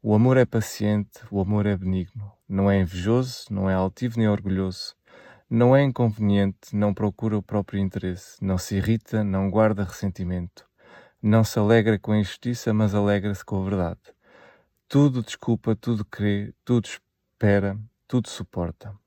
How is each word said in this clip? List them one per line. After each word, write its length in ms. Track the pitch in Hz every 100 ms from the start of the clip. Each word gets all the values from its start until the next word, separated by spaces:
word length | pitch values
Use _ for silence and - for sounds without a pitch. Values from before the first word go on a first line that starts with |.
O 120 | 110
amor 240 | 107 123 131
é 80 | 123
paciente, 720 | 113 107 - 104 104 98 - -
o 80 | 101
amor 280 | 95 104 104
é 100 | 98
benigno. 560 | 95 92 87 117 101 _ _
Não 220 | 98 98
é 100 | 98
invejoso, 640 | 90 92 92 120 127 - -
não 180 | 101 95
é 60 |
altivo 440 | 95 95 - 123 117
nem 80 | 110
orgulhoso. 680 | 101 98 95 95 90 - _ _ - - - _
Não 220 | 117 120
é 80 | 135
inconveniente, 960 | 139 120 120 107 107 101 98 95 - 104
não 180 | 104
procura 420 | 95 107 98 113 104
o 60 |
próprio 380 | 95 107 98 98
interesse. 560 | 98 95 92 90 - -
Não 160 | 98 92
se 200 | - 101
irrita, 480 | 95 113 _ 110
não 260 | 104 95 98
guarda 320 | 104 110 101
ressentimento. 840 | 95 - 101 - 90 90 87 _ _ _ _ - - _
Não 220 | 110 110
se 160 | 113 -
alegra 400 | 104 117 107 104
com 140 | -
a 60 | 107
injustiça, 540 | 101 - 120 123 -
mas 220 | 107 107
alegra-se 500 | 104 101 101 104 98
com 160 | - 98
a 40 |
verdade. 340 | 95 98 87 85 _ _ _ - - _ _ _ _
Tudo 380 | 139 143 127
desculpa, 500 | 110 - - 117 -
tudo 300 | 110 - 113
crê, 500 | 104 - 104 101 104 -
tudo 220 | - 123 -
espera, 880 | - _ _ _ _ 110 101 98 101 107 _ _
tudo 220 | 123 110
suporta. 680 | - 92 - 85 - 104 101